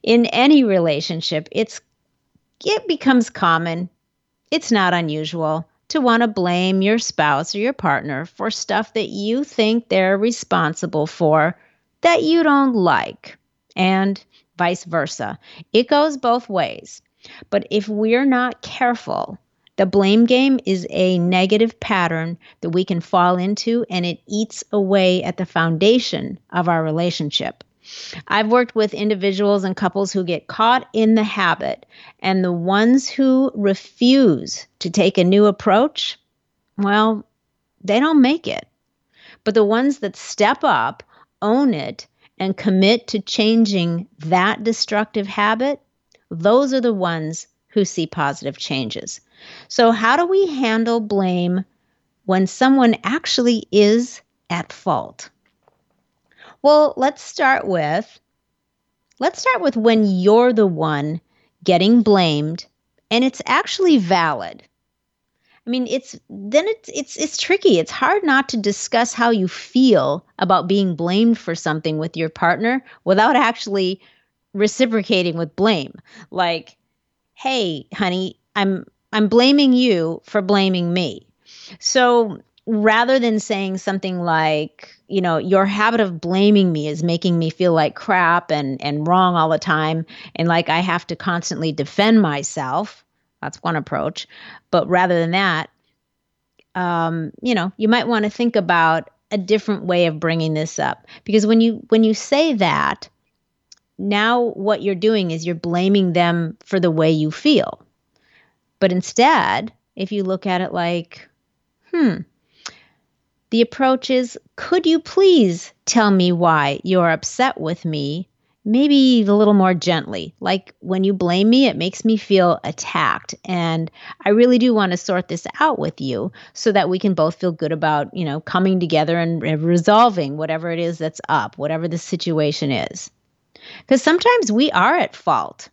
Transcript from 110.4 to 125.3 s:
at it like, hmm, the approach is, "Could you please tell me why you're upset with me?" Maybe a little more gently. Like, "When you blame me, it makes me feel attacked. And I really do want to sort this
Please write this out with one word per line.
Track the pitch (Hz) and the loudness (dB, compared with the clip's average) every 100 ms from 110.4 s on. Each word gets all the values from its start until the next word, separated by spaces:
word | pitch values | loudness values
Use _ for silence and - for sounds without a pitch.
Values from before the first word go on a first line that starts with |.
| 196 | -4
at | 180 | -4
it | 185 | -4
like, | 180 170 175 165 - - _ _ _ _ _ _ | -4 -4 -4 -8 -20 -20 _ _ _ _ _ _
hmm, | 349 262 175 - _ _ _ - _ _ _ _ _ _ _ _ | 0 0 0 -10 _ _ _ -20 _ _ _ _ _ _ _ _
the | 226 | 0
approach | 233 - 269 262 - | 0 0 0 0 0
is, | 254 247 - _ | -2 -2 -12 _
"Could | - - 359 | -16 -2 0
you | 330 320 | 2 0
please | - - 392 339 196 170 - _ | 0 2 6 6 4 0 -10 _
tell | - 233 214 | -2 2 4
me | 190 180 | 4 2
why | 170 170 156 143 143 | 2 2 2 0 -2
you're | 185 185 170 | -2 2 2
upset | 160 - - 262 - | 0 -4 -2 -2 -2
with | 160 170 | -8 -6
me?" | 170 151 143 160 185 _ _ _ | -6 -6 -6 -8 -12 _ _ _
Maybe | 208 233 294 285 262 247 | -2 2 4 6 6 4
a | 202 | 4
little | 208 214 | 4 6
more | 202 185 | 6 4
gently. | 180 175 165 - 98 113 _ | 2 0 -2 -4 -10 -12 _
Like, | - 190 - _ | -4 -4 -6 _
"When | 180 190 | -6 -2
you | 190 | 0
blame | 190 175 180 214 | 0 0 2 4
me, | 254 269 | 4 4
it | |
makes | - 175 - | 0 -6 -2
me | 220 | 0
feel | 220 - 196 180 - | 0 2 4 4 0
attacked. | - - - - 147 - - - | -6 -12 -8 -2 -2 -4 -8 -16
And | - 180 165 160 160 - - - | -8 -4 -2 -4 -6 -12 -20 -6
I | 196 | 2
really | 214 247 247 | 4 6 4
do | 247 | 4
want | 220 190 | 2 0
to | 180 | -2
sort | - 185 | -2 -4
this | - | -4